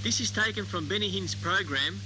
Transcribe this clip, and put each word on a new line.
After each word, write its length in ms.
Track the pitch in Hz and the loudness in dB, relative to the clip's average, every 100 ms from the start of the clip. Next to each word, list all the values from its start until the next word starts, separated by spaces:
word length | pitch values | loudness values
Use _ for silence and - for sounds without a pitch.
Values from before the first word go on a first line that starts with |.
This 160 | 220 - | 0 0
is 100 | 233 | 0
taken 340 | - 220 208 | 2 0 0
from 240 | 185 180 151 | -2 -2 0
Benny 220 | 208 208 | 0 2
Hinn's 240 | 196 180 | 0 -2
program 680 | - 170 185 175 135 147 - | -4 0 2 2 0 0 -2